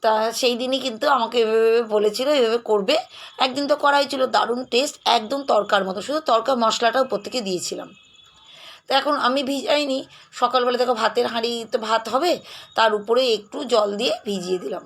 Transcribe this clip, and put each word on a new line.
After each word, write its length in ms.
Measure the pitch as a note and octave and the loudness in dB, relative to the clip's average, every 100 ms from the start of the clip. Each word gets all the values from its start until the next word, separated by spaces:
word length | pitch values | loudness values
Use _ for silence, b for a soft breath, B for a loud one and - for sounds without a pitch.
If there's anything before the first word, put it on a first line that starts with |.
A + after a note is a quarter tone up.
তা 120 | A#3 G#3+ A3 | 2 2 0
সেই 220 | A3+ B3+ A#3+ | 0 0 0
দিনই 220 | B3+ C4 | -2 -2
কিন্তু 260 | C4 A3 D4 | -4 -4 0
আমাকে 280 | C#4 A3+ B3 | 0 0 0
এভাবে, 280 | A3 A3 A3+ | 2 4 4
এভাবে 140 | A3+ | 2
বলেছিল, 460 | A3+ G#3+ G#3 G#3 C4 | 2 2 0 0 0
"এভাবে 300 | D4+ A3+ A#3 | 2 2 0
করবে।" 360 | - G#3+ G3 D#4 F5+ B B B | 0 0 2 0 0 B B B
একদিন 260 | C4 B3+ C#4+ | -2 -2 -2
তো 100 | D4 | 2
করাই 300 | C#4+ C#4+ C#4+ | 4 2 2
ছিল, 160 | C#4 B3+ | -2 0
দারুণ 340 | G#3+ G#3 A#3+ | 2 0 -2
টেস্ট, 300 | C4 A#3+ D4 - | -2 0 0 -4
একদম 360 | - A#3 G#3+ C#4 | 0 0 0 -6
তড়কার 400 | C#4 A3 G3+ G#3 | 0 0 2 0
মতো, 160 | F#3+ F#3+ | 0 -6
শুধু 180 | F#3 D4 | -4 -4
তড়কা 320 | D4+ A3+ A3+ | 0 0 2
মশলাটা 460 | C4 A3+ G#3+ A#3 A#3 | 0 0 2 0 0
উপর 180 | B3+ G3+ | -2 -2
থেকে 220 | G3+ B3+ | -4 -6
দিয়েছিলাম। 480 | G3 F3+ C#3 F3+ D#3+ - _ _ - B B B B B | -4 -6 -6 -10 -12 -20 _ _ -20 B B B B B
তো 80 | _ | _
এখন 200 | C4+ C#4 C#4+ | 0 2 0
আমি 240 | A#3+ C4 | 0 0
ভিজাইনি, 560 | C4+ C#4 - D4 C#4+ C4 - B B | -2 -4 0 0 0 -4 -6 B B
সকালবেলা 460 | - A#3+ B3+ B3 B3 | -2 0 2 2 0
দেখো 160 | B3 | 0
ভাতের 320 | A#3 A3+ A3 A#3+ | 2 0 0 -2
হাঁড়ি 260 | A#3 A#3 A#3 A3+ | -2 -4 -4 -4
তো 60 | B3 | -6
ভাত 300 | A3 A3 A3 | 0 -2 0
হবে, 240 | A#3+ F4 C#4 B B B | 0 2 0 B B B
তার 160 | - A3 | 2 2
উপরে 280 | G#3 G#3 A#3 C4 | 2 0 2 2
একটু 260 | A3 G#3 C4+ | 0 -4 -10
জল 240 | C#4 A#3 G#3 G3+ | 0 2 2 0
দিয়ে 160 | B3 E5+ | -2 -4
ভিজিয়ে 340 | - G3+ F3+ F#3 | -4 -6 -4 -4
দিলাম। 260 | - F#3 | -4 -10